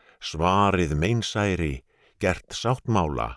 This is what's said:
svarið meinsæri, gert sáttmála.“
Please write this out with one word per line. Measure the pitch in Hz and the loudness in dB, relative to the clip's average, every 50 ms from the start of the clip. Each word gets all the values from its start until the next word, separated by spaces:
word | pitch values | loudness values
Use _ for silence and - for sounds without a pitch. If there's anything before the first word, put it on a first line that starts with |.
| _ - _ _ | _ -20 _ _
svarið | - - - 78 82 90 95 101 101 98 95 90 87 71 76 | -14 -10 -4 0 2 2 4 4 4 4 4 2 2 2 0
meinsæri, | 73 82 104 120 117 110 - - 110 104 101 92 85 82 76 67 65 - _ _ _ _ _ _ _ | 0 2 2 0 0 -2 -2 -2 -2 0 0 0 0 -2 -2 -4 -6 -10 _ _ _ _ _ _ _
gert | 98 92 90 - - - - | -2 -2 -2 -2 -6 -12 -10
sáttmála.“ | - - 117 127 - - 120 113 98 82 76 69 58 55 55 - | -4 -2 -2 -2 -2 -2 0 0 0 0 0 -2 -4 -4 -6 -8